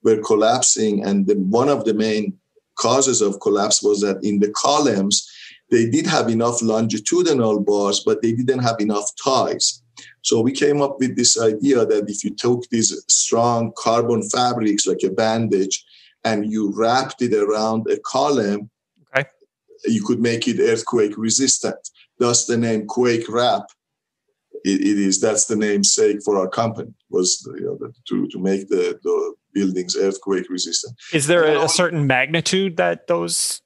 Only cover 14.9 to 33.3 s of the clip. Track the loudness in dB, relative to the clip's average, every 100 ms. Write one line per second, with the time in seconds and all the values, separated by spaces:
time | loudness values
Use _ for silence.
14.9 | 0 0 0 0 0 0 0 0 -4 _
15.9 | -20 -20 _ -2 -2 -2 -2 -2 0 2
16.9 | 2 -2 -4 0 0 2 0 0 -2 -2
17.9 | -4 -2 -2 2 2 0 -2 -6 _ _
18.9 | _ _ -4 -4 _ _ _ _ -10 -4
19.9 | -2 -2 -2 0 -2 -2 0 0 0 -2
20.9 | 0 0 -2 -2 0 0 0 -4 -8 -14
21.9 | _ _ _ 0 0 0 -2 0 -2 -4
22.9 | 0 0 0 -2 0 0 0 -6 _ _
23.9 | _ _ _ _ _ _ -6 -2 0 0
24.9 | 0 0 0 0 0 -2 0 0 2 0
25.9 | 2 2 0 0 0 0 -2 -2 -4 -12
26.9 | -16 _ -2 0 -2 -8 -10 -8 -8 -12
27.9 | -16 -6 -4 -4 -4 -2 -2 -2 -2 -2
28.9 | -4 -2 -2 -4 -10 _ -2 -2 -2 -4
29.9 | -2 -2 -2 -4 -4 -4 -6 -4 -6 -6
30.9 | -16 -4 -2 2 2 4 2 0 0 2
31.9 | 2 2 0 0 -2 0 0 -2 0 -2
32.9 | -2 -2 -4 -2